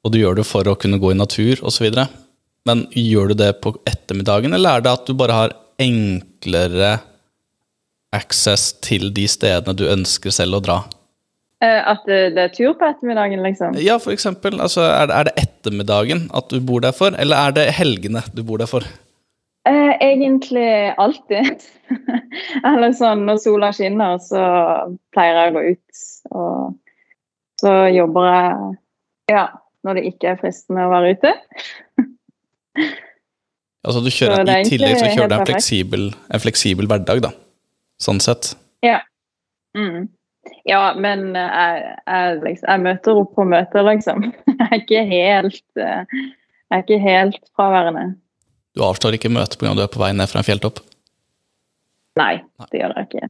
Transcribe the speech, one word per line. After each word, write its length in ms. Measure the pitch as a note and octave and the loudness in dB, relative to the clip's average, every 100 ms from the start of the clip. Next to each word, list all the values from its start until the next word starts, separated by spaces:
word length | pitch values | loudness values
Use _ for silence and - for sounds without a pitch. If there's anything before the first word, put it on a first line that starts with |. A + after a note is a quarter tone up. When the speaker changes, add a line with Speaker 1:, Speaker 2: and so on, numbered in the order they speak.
| A2+ | 2
Speaker 1:
og 60 | |
du 40 | A2+ | 2
gjør 160 | G2+ F#2+ | 2 2
det 80 | G#2+ | 0
for 180 | - | 0
å 140 | G2 G2 | 0 0
kunne 160 | G2 G2 | 0 2
gå 140 | F#2+ | 2
i 60 | F#2+ | 2
natur 400 | G2+ - A2 C3 | 0 0 0 0
og 120 | - - | -2 -2
så 80 | |
videre. 220 | A2+ A#2 C#3 - _ _ _ _ - | 0 0 -2 -6 _ _ _ _ -2
Men 200 | A#2 - B2+ | -2 -2 -2
gjør 320 | A#2 G#2+ G2 | 2 2 2
du 40 | |
det 160 | G#2 G2+ G2+ | 2 2 0
på 120 | A2 - | -6 -6
ettermiddagen, 680 | - - - G2 G2 G#2 B2+ | -6 -6 -4 -4 0 0 0
eller 240 | F3+ F#3 B2+ | 0 2 2
er 40 | |
det 100 | B2 | 2
at 120 | B2 - | 0 -2
du 60 | |
bare 200 | C3 B2 | 0 2
har 180 | A2+ A2 - _ - | 2 0 -4 _ -2
enklere 1200 | C3 A#2 G#2 F2+ - _ F#2 E2+ F2+ F2+ G2 A2 - _ _ _ _ _ _ _ _ _ _ | 0 2 0 -2 -8 _ -2 0 0 0 0 0 -6 _ _ _ _ _ _ _ _ _ _
access 580 | G#2 - - - G2+ - - | -8 -4 -2 0 0 -2 -6
til 320 | - G2+ F#2+ | -4 -2 -2
de 160 | G2+ G2+ | -2 -2
stedene 480 | - A2 F2+ A2 F#2 | 0 0 0 -2 -2
du 80 | |
ønsker 480 | E2+ G2 F2+ - F#2+ | 0 0 -2 -4 -4
selv 240 | F#2+ F#2 G2 | -2 -2 -2
å 80 | |
dra? 140 | G2 F2 - - _ _ _ _ _ _ | -2 -2 -4 -20 _ _ _ _ _ _
Speaker 2:
Eh, 220 | A3+ A3 - | 2 2 0
at 200 | G#3 - | -2 0
det, 160 | G3 F#3 E3 | 2 2 0
det 100 | F3+ | -2
er 100 | - | 0
tur 180 | B3 D#4+ | 0 2
på 120 | D#4+ | -2
ettermiddagen, 560 | - A#3+ A3 G3+ G3 | -2 -4 -2 -2 -2
liksom? 320 | F#3+ F#3+ E3+ C#3 | -4 -4 -4 -2
Speaker 1:
Ja, 220 | F3+ A#3 | 0 0
for 120 | A3+ | -2
eksempel. 480 | G3+ G#3 F#3 G3 G3 | -6 -6 -4 -6 -4
Altså, 260 | F3+ - E3 | -2 0 2
er 200 | C#3 D3 | 2 2
det, 80 | - | 2
er 80 | D3 | 0
det 100 | - | 0
ettermiddagen 920 | - _ A2 G2+ G2+ G#2 A2+ E3+ E3 | -4 _ -8 -6 0 0 0 -2 -4
at 140 | - - | -8 -4
du 140 | C3 | -6
bor 180 | B2+ B2 | -2 0
der 140 | B2+ | 0
for, 180 | C3 G3 | 0 0
eller 240 | F#3 C#3+ C#3+ | 0 0 2
er 160 | C#3+ | 2
det 160 | C#3+ D3+ | 2 0
helgene 500 | D3+ D#3+ G2 G2+ A2+ - | 2 0 0 -4 -6 -6
du 80 | A#2 | -10
bor 160 | A2+ A2 | -6 -4
der 140 | A2+ | -2
for? 160 | B2+ - - _ _ _ _ _ _ - | -4 -6 -18 _ _ _ _ _ _ 2
Speaker 2:
Eh, 280 | C#4+ C#4+ C#4 | 4 4 2
egentlig 960 | C#4 C4+ C4+ C4+ C4 B3 A#3 G#3+ G3+ - | 2 2 2 0 0 -2 2 2 0 0
alltid. 640 | G#3 D4+ _ G#3 C4+ D#4 - _ _ | 0 0 _ -2 -2 -4 -16 _ _
<laughs> 760 | B3 - B3 - - - C#4+ | -8 -4 -6 -8 -14 -8 -2
Eller 300 | B3 D4 A#3+ | 0 2 2
sånn, 320 | B3 A#3 G#3 G3+ | 2 0 2 0
når 120 | G#3+ | 0
sola 300 | A3 G#3 G3+ | 2 2 2
skinner, 420 | G3+ G3 G#3 G3 F3+ | -2 -2 0 0 -2
så 220 | F3+ G3 F#3 F3+ E3 D#3 F3 F3+ _ | -4 -2 2 2 2 0 -4 -12 _
pleier 220 | - E3+ E3 | 2 4 4
jeg 140 | E3+ | 2
å 40 | |
gå 100 | D#3+ D#3+ | 2 0
ut, 260 | F3+ _ - - - - | -2 _ -20 -20 -20 -12
og 460 | F#3+ F3 - - F#3 _ _ _ _ _ _ _ - | -6 -6 -6 -8 -12 _ _ _ _ _ _ _ -2
så 140 | G3+ F#3+ F#3+ | 2 4 6
jobber 340 | F#3 E3+ E3+ F3+ | 4 2 2 2
jeg, 480 | F3+ F3+ F#3 F#3+ F#3+ _ _ _ _ - | 4 2 -2 -6 -12 _ _ _ _ 0
ja, 140 | G#3 F3+ - _ _ | 0 0 -8 _ _
når 160 | F#3+ F#3 | -6 -4
det 40 | - | -4
ikke 260 | F#3 E3+ | -4 -4
er 80 | F#3 | -2
fristende 460 | F#3 F3 - F#3 F3+ | -6 -8 -6 -2 2
å 40 | |
være 180 | F3+ F3 | 4 2
ute. 200 | F#3+ C#4+ G#4 _ - - - - - | 4 2 0 _ -18 -18 -18 -4 -2
<laughs> 160 | A3+ - _ _ _ _ _ - D4+ - - _ _ _ _ _ _ _ - | -2 -8 _ _ _ _ _ -4 -4 -6 -20 _ _ _ _ _ _ _ -2
Speaker 1:
Altså, 160 | A#2+ | -2
du 60 | B2 | -2
kjører, 300 | - A3+ G3 | 2 2 4
Speaker 2:
Så 40 | F#3+ | 4
det 80 | |
er 120 | F#3+ G#3 | 2 2
Speaker 1:
i 20 | |
tillegg 300 | A3+ C4+ B3 | 2 2 4
så 80 | A3 | 2
Speaker 2:
egentlig 100 | G#3 | 2
Speaker 1:
kjører 140 | G#3 | 2
du 40 | |
Speaker 2:
helt 0 | |
Speaker 1:
en 60 | F#2+ | 2
Speaker 2:
perfekt. 120 | F#2+ | 0
Speaker 1:
fleksibel, 480 | G2 - G#2+ F#2 G2+ G2+ - - | 0 0 -2 -2 -4 -4 -8 -6
en 160 | A2 | -4
fleksibel 460 | A#2+ - - F#2 G#2 | -2 -2 -2 0 0
hverdag, 300 | G#2 F2+ A#2+ | 0 0 0
da. 60 | - - _ _ _ _ _ _ | -2 -8 _ _ _ _ _ _
Sånn 200 | - G2+ | -4 0
sett. 300 | - A#2+ - - _ _ | 0 -2 -4 -12 _ _
Speaker 2:
Ja. 160 | A#3+ A3+ - _ _ _ _ _ _ G#3 | 0 0 -4 _ _ _ _ _ _ -6
Mm. 340 | G3+ E3+ G3+ _ _ _ - - - | -6 -6 -10 _ _ _ -20 -12 0
Ja, 160 | G3 G3 | 2 2
men, 360 | F3+ F#3+ G3 F#3+ | 0 -4 -4 -6
eh, 140 | F#3 F3+ | -6 -4
jeg, 460 | - E3+ E3+ - - | 0 0 -2 -8 -12
jeg, 340 | - F#3 F3+ E3 | -4 -2 0 -2
liksom, 240 | D#3 F3+ - | -6 -6 0
jeg 160 | F#3+ | 0
møter 380 | F#3 F#3 - G#3+ | 0 0 2 2
opp 100 | G3 - | 2 0
på 100 | F#3+ | 2
møter, 380 | E3+ F3+ G3+ G3+ | 2 2 2 2
liksom. 380 | G#3+ G3+ G3+ G#3+ - | 2 -2 -4 -4 -2
<laughs> 160 | - - | -4 0
Jeg 80 | A3+ | 0
er 140 | A3+ | 0
ikke 200 | - A3 G#3 | 0 0 2
helt, 560 | F3+ F#3 G3 G3 - _ - | 2 2 2 0 -6 _ -6
eh, 260 | - - F#3+ | -4 -6 -6
jeg 640 | C4 C4+ - _ _ _ F#3 | -8 -10 -14 _ _ _ -4
er 60 | |
ikke 160 | F#3+ G#3+ | 2 2
helt 400 | G3+ F#3 F#3+ G3+ _ | 4 4 2 -2 _
fraværende. 500 | - G3 F#3 E3+ D#3+ F3+ F#3+ _ _ _ _ _ - | -2 2 2 0 -2 -6 -8 _ _ _ _ _ -2
Speaker 1:
Du 80 | |
avslår 320 | G2 F#2+ A2 A2 | -2 0 -2 -2
ikke 160 | A2 | -2
møtet 240 | A#2 G#2+ - | 0 -2 -4
på 60 | G2+ | -2
grunn 60 | |
av 60 | G2+ | -2
du 40 | G2+ | -2
er 40 | |
på 120 | - | -2
vei 100 | G2 | -2
ned 160 | G2 F#2 | 0 -2
fra 120 | G2 | -2
en 40 | G#2 | -2
fjelltopp? 360 | G#2 A2 - _ _ _ _ _ _ _ _ _ _ _ _ _ - | -2 -2 -6 _ _ _ _ _ _ _ _ _ _ _ _ _ -2
Speaker 2:
Nei, 200 | A2 E2+ - _ | -2 -2 -8 _
Speaker 1:
Nei. 80 | - | -10
Speaker 2:
det 140 | - | -6
gjør 120 | - | -6
jeg 140 | - G3 | -6 -10
ikke. 220 | - | -12